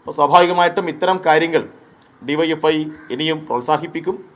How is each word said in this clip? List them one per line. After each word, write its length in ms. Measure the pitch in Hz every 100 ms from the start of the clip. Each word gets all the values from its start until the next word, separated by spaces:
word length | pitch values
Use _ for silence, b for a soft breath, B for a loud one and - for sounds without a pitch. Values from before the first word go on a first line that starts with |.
അപ്പോൾ 140 | - 151
സ്വാഭാവികമായിട്ടും 680 | 143 175 175 175 175 170 180
ഇത്തരം 260 | - 180 185 175
കാര്യങ്ങൾ 360 | 156 165 156 - - _ _ _ _ 123
ഡി 80 | 151
വൈ 80 | 165 156
എഫ് 120 | 156
ഐ 20 | 156 151 156 -
ഇനിയും 240 | 123 156 156 156
പ്രോത്സാഹിപ്പിക്കും. 720 | 120 123 151 165 160 160 - -